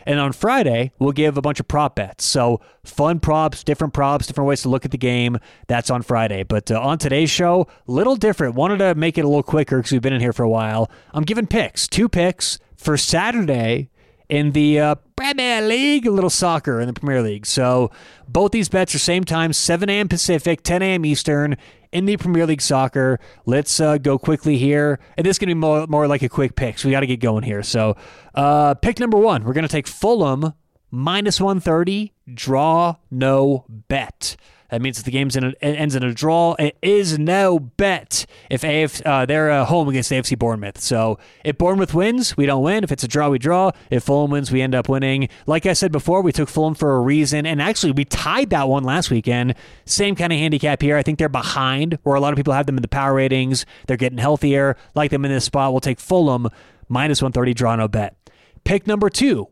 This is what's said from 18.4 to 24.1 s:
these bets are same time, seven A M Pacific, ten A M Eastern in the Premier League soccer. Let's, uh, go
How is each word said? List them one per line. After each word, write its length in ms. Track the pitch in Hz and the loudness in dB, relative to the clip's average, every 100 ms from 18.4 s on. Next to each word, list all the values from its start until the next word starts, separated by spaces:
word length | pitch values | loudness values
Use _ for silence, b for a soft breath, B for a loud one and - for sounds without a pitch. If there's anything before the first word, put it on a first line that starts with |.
| 202 | 2
these 160 | 226 185 | 0 0
bets 280 | 190 180 143 | 0 0 -2
are 40 | |
same 260 | - 180 185 | 0 0 0
time, 280 | 165 165 | 0 0
seven 380 | 151 - 170 202 | 0 0 0 0
A 80 | 202 | 0
M 80 | 196 | 0
Pacific, 560 | 175 - 160 170 170 | 0 0 0 0 -2
ten 180 | - 175 | -2 0
A 140 | 190 180 | 0 0
M 100 | 156 | 0
Eastern 500 | 143 - 147 147 135 B B B | 0 0 0 0 -2 B B B
in 140 | 175 196 | -2 -2
the 120 | 208 | 0
Premier 300 | 175 170 160 | 0 2 2
League 140 | 147 | 0
soccer. 580 | - 135 131 139 131 123 B B B | 0 0 0 0 0 0 B B B
Let's, 340 | 135 143 - | 0 0 0
uh, 200 | 156 151 | 2 2
go 180 | 139 | 0